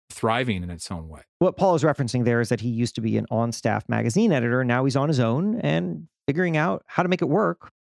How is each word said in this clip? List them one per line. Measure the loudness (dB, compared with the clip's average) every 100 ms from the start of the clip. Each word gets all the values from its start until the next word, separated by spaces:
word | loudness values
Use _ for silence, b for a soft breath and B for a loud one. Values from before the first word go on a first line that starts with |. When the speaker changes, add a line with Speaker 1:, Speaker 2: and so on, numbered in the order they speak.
| -20
Speaker 1:
thriving | -4 0 0 0 -4
in | -6
its | -10 -10
own | -12 -12
way. | -18 -10 0
Speaker 2:
What | 0 2
Paul | 2 4
is |
referencing | 2 2 0 0
there | 2 2
is | 0
that | -2
he | -2
used | -2 -2 -2
to |
be | -2 -2
an | -2
on-staff | -2 -2 -2 -2 -2 -2
magazine | -2 0 2 2
editor. | 2 2 0
Now | 2 2
he's | 2 0
on | 0
his | 2
own | 2 2 -2 -2
and | -2 -2 -2 -8 -14 _ -4
figuring | -2 0 0
out | 0 -2 -6
how | -2
to | 0
make | 2
it | 2
work | 2 0 -2 -10 _